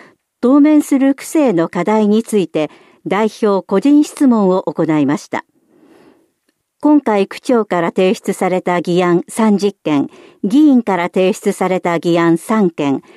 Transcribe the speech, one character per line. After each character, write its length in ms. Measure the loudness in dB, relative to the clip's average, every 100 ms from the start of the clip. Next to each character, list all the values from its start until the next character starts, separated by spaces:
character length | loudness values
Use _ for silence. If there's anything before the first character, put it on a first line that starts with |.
| -20 _ _ _
当 200 | 2 4
面 220 | 4 4
す 160 | 2 0
る 160 | 0
区 80 | -2
政 340 | -4 0 0 0
の 120 | -2
課 160 | -4
題 240 | -2 0 2
に 140 | 0
つ 140 | 0 -2
い 120 | -2
て、 220 | -4 -6 -8 _ _ -6
代 220 | -2 -2 -2
表 240 | -2 -2 -2
個 140 | -2
人 240 | 2 2
質 220 | 2 0 0
問 240 | 2 2
を 120 | 0
行 200 | -2 -4
い 220 | -2 0 0
ま 100 | -2
し 120 | -6
た。 160 | -12 -12 _ _ _ _ _ _ _ _ _ _ _ _ _
今 200 | 2 2
回 240 | 2 0 -2
区 160 | -4
長 240 | -2 -2 0
か 160 | -2
ら 60 | -2
提 260 | 0 0
出 180 | 0 -4
さ 160 | -4 -2
れ 140 | -2
た 180 | -2 -4
議 240 | -2 -2
案 180 | 0 0 -2
三 300 | -2 0 2
十 140 | -2
件、 360 | -4 -4 -2 -4 -8 -20 _
議 180 | -2 2
員 220 | 4 4
か 140 | 2 -2
ら 140 | -2
提 240 | 0 0
出 180 | 0 -4
さ 160 | -2 -2
れ 100 | -2
た 200 | -2 -4
議 200 | 0 0
案 200 | 2 0
三 320 | 0 0 0
件、 320 | -2 -4 -4 -8